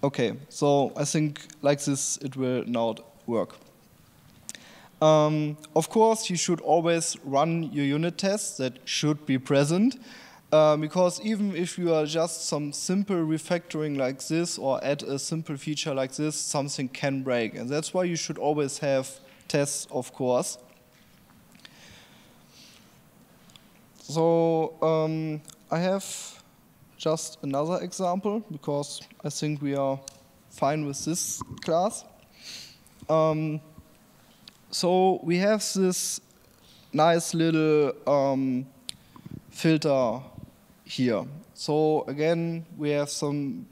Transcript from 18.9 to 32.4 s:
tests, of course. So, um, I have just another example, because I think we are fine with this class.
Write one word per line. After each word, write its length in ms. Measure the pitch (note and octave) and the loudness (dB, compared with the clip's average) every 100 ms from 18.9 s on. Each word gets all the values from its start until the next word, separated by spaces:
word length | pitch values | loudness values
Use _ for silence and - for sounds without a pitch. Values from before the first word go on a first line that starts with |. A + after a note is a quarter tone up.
| C3+ C3+ - - - - | 0 0 -12 -20 -20 -2
tests, 400 | D3+ C#3+ - - | 0 0 -2 -6
of 200 | C#3+ B2 | -6 -8
course. 440 | - B2+ B2 F3 - - - _ _ _ _ _ - - - - - - - - - - - - - - - - - _ _ - - - - - _ - - | -4 0 2 0 -8 -16 -20 _ _ _ _ _ -20 -20 -20 -20 -20 -20 -20 -20 -20 -20 -20 -20 -20 -20 -20 -20 -20 _ _ -20 -20 -20 -20 -20 _ -20 -20
So, 720 | - D3+ E3 E3+ E3 E3 D#3+ - | -6 2 4 4 4 2 0 0
um, 600 | D#3+ D#3+ D#3 D#3+ D#3 D3+ - - - | 0 2 0 -2 -4 -6 -10 -20 -6
I 80 | E3 | -2
have 640 | F#3 G3 - - - - - _ _ _ - - | 0 -2 -4 -12 -14 -18 -20 _ _ _ -20 -6
just 380 | D#3+ D#3+ - - | -2 -2 -4 -10
another 380 | C#3+ C#3 D#3 F3+ | -4 -2 -2 -2
example, 600 | F3+ - F#3 F#3 G#3 G#3+ G#3+ | -4 -4 -2 -2 -2 -4 -6
because 500 | D3+ - C#3+ C#3+ - - - D3+ | -10 -4 -4 -4 -10 -16 -12 -10
I 40 | |
think 300 | - D3+ D3+ | -6 -4 -4
we 160 | C#3+ C#3 | -2 0
are 240 | C3+ C3+ C3+ - - _ _ | 0 -2 -8 -20 -20 _ _
fine 340 | - E3+ D#3 D3 | -2 0 0 -2
with 180 | C#3 | -4
this 380 | - E3+ - - - - | -4 -4 -4 -6 -10 -10
class. 440 | - E3 G3 - - - - - | -2 0 0 -4 -16 -20 -20 -20